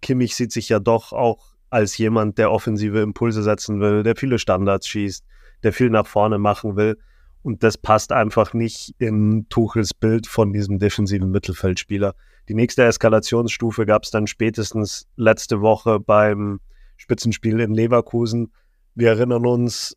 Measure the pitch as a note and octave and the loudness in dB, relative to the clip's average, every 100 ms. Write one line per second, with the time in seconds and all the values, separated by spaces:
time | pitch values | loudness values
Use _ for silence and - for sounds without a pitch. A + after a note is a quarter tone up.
0 | - B2+ A#2+ - A#2 A#2+ - A2 G#2+ A2+ | -2 0 -2 -2 -4 -4 -2 0 2 0
1 | - A2+ B2 A2 _ _ _ A#2 G#2 - | -2 -2 0 -2 _ _ _ 0 0 0
2 | A2 A2+ G#2+ A2 G#2+ A2 - G#2 G#2+ G#2+ | 0 0 0 2 2 0 -2 -4 -2 -2
3 | G#2+ - A#2 A2 G#2+ G#2 - G#2 G#2 G#2 | -2 -2 -2 0 -2 -2 -4 -2 0 2
4 | G#2+ A2+ C3+ A#2 - F#2 G2 G2 - G#2+ | 0 -2 -2 -2 0 0 0 0 -4 -6
5 | G2+ - - - - - A2 - B2 A2 | -6 -8 -18 -20 -20 -4 -2 2 2 2
6 | G2+ G#2 G#2+ G#2 G#2 G2+ A2 G2 G#2+ G#2+ | 0 2 2 2 0 0 -2 0 0 -2
7 | _ _ - _ - G#2+ A2+ - - A2 | _ _ -20 _ -10 0 0 0 2 2
8 | - B2+ A2 - G#2 A2+ A#2 - - - | 2 0 0 0 0 0 -4 -6 -14 -6
9 | A2+ G#2+ G#2+ A2 - - A2 A2+ G2+ - | -2 2 2 0 0 0 0 0 -2 0
10 | A2 A2+ - - G#2 G#2 G2 G2 G2+ - | 0 0 0 0 0 0 -2 0 0 0
11 | G2 G2+ F#2+ F#2+ - F2+ F#2+ F2+ - G2+ | -2 0 0 -2 -4 -4 -4 -4 -6 -4
12 | G2+ - _ _ - G#2+ A#2+ - A#2 - | -4 -4 _ _ -6 -2 0 4 2 4
13 | A2+ A2 - A#2 A#2 - A#2 G#2+ G#2+ G#2+ | 4 2 2 -2 -2 -4 -4 -2 2 0
14 | - G#2+ G#2+ - A2+ A2 G#2 A2 G#2 - | 0 -4 -4 -2 -2 -2 -4 -4 -4 -6
15 | - - A2 A2 - G#2+ G#2+ G#2+ A#2 G#2+ | -12 0 2 2 0 0 2 2 2 0
16 | A2 G#2+ G#2+ G#2 G#2 G2 - - - _ | 2 4 4 0 -4 -6 -12 -20 -20 _
17 | - A#2 A#2 G#2 A2+ A2 A2 A2 A#2 A#2+ | -6 -4 -4 -4 -2 -2 0 0 2 2
18 | - A#2+ A#2 A#2 A2+ _ _ _ _ - | 0 -2 -2 -4 -6 _ _ _ _ 0
19 | A#2 A2 B2 A#2+ A#2+ A#2+ A#2+ - - | 2 4 2 0 2 0 0 -4 -10